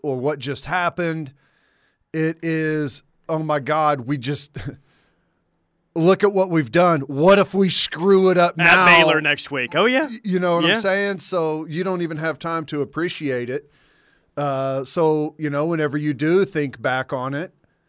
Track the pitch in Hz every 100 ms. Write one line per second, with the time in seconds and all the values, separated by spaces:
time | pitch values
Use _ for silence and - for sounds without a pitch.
0 | 147 127 139 147 131 127 131 180 180 -
1 | 170 160 143 _ _ _ _ _ _ _
2 | _ 160 160 160 165 160 156 156 143 -
3 | _ _ - 160 156 151 120 156 151 143
4 | 120 147 120 143 - - 95 117 _ _
5 | _ _ _ _ _ _ _ _ _ 170
6 | 165 190 202 196 185 165 120 170 175 156
7 | 135 139 175 196 190 190 190 - - 151
8 | 190 190 185 175 175 165 175 185 180 175
9 | 156 156 151 143 - 139 120 151 220 262
10 | 294 226 202 185 175 170 165 220 202 196
11 | 202 190 - 180 160 156 160 156 185 180
12 | 165 156 160 143 165 165 156 147 135 151
13 | 170 - 143 123 120 143 _ _ _ _
14 | _ _ _ - 143 135 135 135 131 175
15 | 156 156 151 156 151 143 160 160 151 151
16 | 151 131 156 185 190 156 143 120 127 131
17 | 131 131 127 143 190 _ _ _